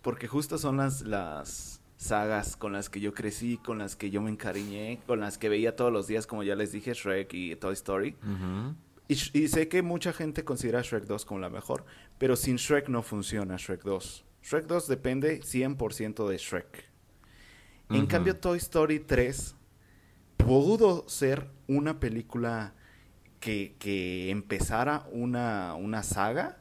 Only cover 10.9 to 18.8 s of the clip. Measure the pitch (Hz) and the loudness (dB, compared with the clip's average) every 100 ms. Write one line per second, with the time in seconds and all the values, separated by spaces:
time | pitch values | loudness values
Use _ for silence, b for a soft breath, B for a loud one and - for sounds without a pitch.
10.9 | 113 101 104 - 98 92 101 - 131 - | -4 -2 -4 -4 -6 -6 -8 -4 -6 -6
11.9 | B B - 131 123 135 123 - 147 139 | B B 0 2 4 2 0 4 2 4
12.9 | 120 - 107 95 107 95 92 - 90 98 | -2 -2 -6 -4 -4 -4 -6 -6 -6 -2
13.9 | 95 - - - _ - 151 156 170 139 | -4 -6 -16 -20 _ -2 -2 2 -2 0
14.9 | 131 131 131 147 - - 127 131 139 110 | 0 0 2 2 0 -2 0 0 0 -4
15.9 | - 107 107 104 92 - 90 - - - | -2 -6 -2 -2 -2 -2 -6 -6 -18 -20
16.9 | _ _ - B B B B B B - | _ _ -20 B B B B B B 0
17.9 | 110 104 175 175 180 185 175 - 165 | 2 4 4 4 2 0 0 2 4